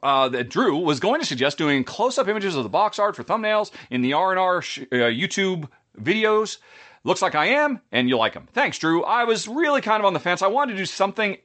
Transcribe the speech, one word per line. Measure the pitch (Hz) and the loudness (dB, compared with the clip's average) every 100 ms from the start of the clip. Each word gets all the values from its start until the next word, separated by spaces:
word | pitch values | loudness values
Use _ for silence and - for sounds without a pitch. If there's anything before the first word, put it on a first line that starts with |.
uh, | 135 139 131 | 2 2 2
that | 123 123 | 0 -4
Drew | 170 247 151 | 0 2 2
was | 170 143 | 0 0
going | 185 285 | 0 0
to | 302 | -2
suggest | 131 139 - | 0 -2 0
doing | 156 139 | 0 0
close-up | 127 - 233 262 202 | 0 -2 -2 0 -2
images | 214 196 156 | -2 -2 -4
of | |
the | 113 | -2
box | 143 208 - | 0 0 2
art | 208 196 | -2 -2
for | |
thumbnails | 156 208 214 214 208 - - | -4 -2 0 0 -2 -8 -6
in | 127 | -2
the | 123 | 0
R | 143 185 | 2 2
and | 185 | 2
R | 185 180 | 2 0
sh-, | - - 135 | -2 -12 -4
uh, | 123 120 | 2 2
YouTube | 117 185 - 190 185 147 _ _ - | 2 -2 0 0 -2 -6 _ _ -10
videos. | 110 208 220 214 214 - - - - - 123 | -2 2 4 2 0 -6 -16 -20 -20 -12 -2
Looks | 180 | 0
like | 185 151 | 0 2
I | 160 | 2
am, | 269 294 254 _ | 2 2 -2 _
and | 113 127 | -2 0
you'll | 127 | 2
like | 110 | 0
'em. | - - | -2 -10
Thanks, | - 175 - | -2 -2 -2
Drew. | 160 165 | 0 0
I | - 226 240 | 2 0 2
was | 226 185 | 0 -2
really | 247 320 285 | -2 0 0
kind | 220 214 | 2 2
of | 202 | 2
on | |
the | 175 | 0
fence. | 175 175 | -2 0
I | 190 | 0
wanted | 233 285 | 0 -2
to | 196 | -2
do | 185 | -6
something. | - 196 196 214 - | -2 -2 0 -4 -4